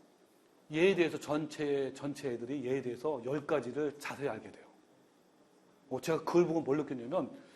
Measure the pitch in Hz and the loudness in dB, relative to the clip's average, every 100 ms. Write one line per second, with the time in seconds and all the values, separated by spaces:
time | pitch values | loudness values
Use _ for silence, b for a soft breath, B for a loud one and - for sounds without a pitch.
0 | - _ _ _ _ _ - 156 185 180 | -20 _ _ _ _ _ -6 4 4 6
1 | 160 151 - 151 151 - 147 139 131 - | 2 0 -2 -2 -2 -2 0 0 -2 -4
2 | 143 139 135 117 120 143 123 135 123 117 | -6 -4 -4 -4 -4 -4 -2 -2 -2 -4
3 | 156 135 117 147 143 151 120 127 151 - | -4 -4 -2 -4 0 0 0 -2 -2 -4
4 | - 117 139 107 104 - - - _ - | -10 -4 -4 -4 -10 -18 -20 -20 _ -20
5 | _ _ _ _ _ _ _ _ - 127 | _ _ _ _ _ _ _ _ -8 -6
6 | - 160 - 170 170 160 127 147 143 131 | 0 -2 4 6 6 4 2 2 0 -4
7 | 120 175 139 - B | -2 -2 -2 -6 B